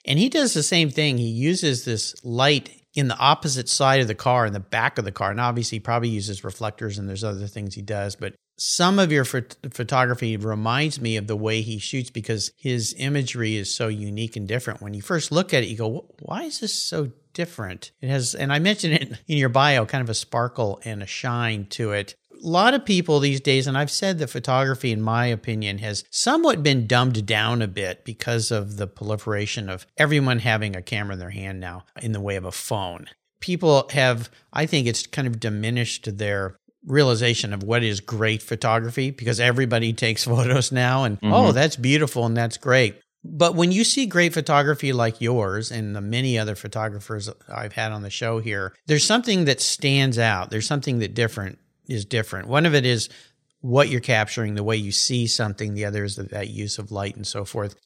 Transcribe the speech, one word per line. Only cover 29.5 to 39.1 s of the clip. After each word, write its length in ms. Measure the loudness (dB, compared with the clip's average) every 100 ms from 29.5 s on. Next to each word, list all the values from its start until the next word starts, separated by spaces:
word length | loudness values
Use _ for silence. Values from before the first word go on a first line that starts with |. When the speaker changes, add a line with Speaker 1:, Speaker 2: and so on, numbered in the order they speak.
| -6 -8
Speaker 1:
of 160 | -10 -8 0
everyone 420 | 2 4 4 2
having 360 | 2 0 0 -6
a 60 |
camera 320 | -6 -6 -4
in 60 | -8
their 100 | -10
hand 280 | -10 -10 -10
now 260 | -10 -12 -16 -10
in 100 | -6
the 100 | -4
way 140 | -2 -4
of 100 | -6
a 60 |
phone. 560 | -8 -4 -4 -4 -8 -16 -20 _ -12
People 480 | -6 0 4 4 4
have, 380 | 2 2 2 -4 _ _
I 120 | -4 0
think 220 | 2 0
it's 180 | -2 -4
kind 200 | -4 -4
of 120 | -2
diminished 800 | -4 -2 -2 0 -2 -4 -8 -4
their 380 | -2 -2 -4 -8 _ _ 0
realization 680 | 4 6 6 2 2 -2
of 100 | -4
what 200 | 0 0
is 160 | 2 -2
great 400 | -4 0 2 0
photography 680 | -2 -2 2 2 0 -2 -4